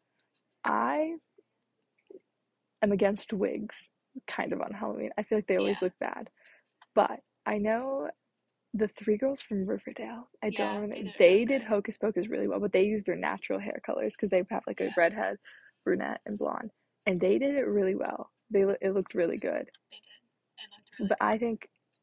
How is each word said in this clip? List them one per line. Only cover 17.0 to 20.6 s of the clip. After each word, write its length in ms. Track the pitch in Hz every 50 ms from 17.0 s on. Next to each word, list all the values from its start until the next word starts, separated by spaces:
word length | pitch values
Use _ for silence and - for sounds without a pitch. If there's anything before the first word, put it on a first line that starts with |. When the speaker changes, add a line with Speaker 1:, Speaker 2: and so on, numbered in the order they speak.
| -
Speaker 1:
And 140 | 208 185 175
they 180 | 185 185 208 233
did 160 | 262 277 285
it 120 | 277 247
really 280 | 208 208 208 190 190 196
well. 380 | - - - - - - - _ _ _ -
They 140 | 208 196 196
lo-, 120 | 196 196 -
it 100 | - 190
looked 240 | 190 202 185 - -
really 220 | - 170 170 - -
good. 320 | - - - - - - - - _ _
Speaker 2:
They 100 | - -
did. 220 | _ - - - _ _ _ _ _ _ _
It 120 | -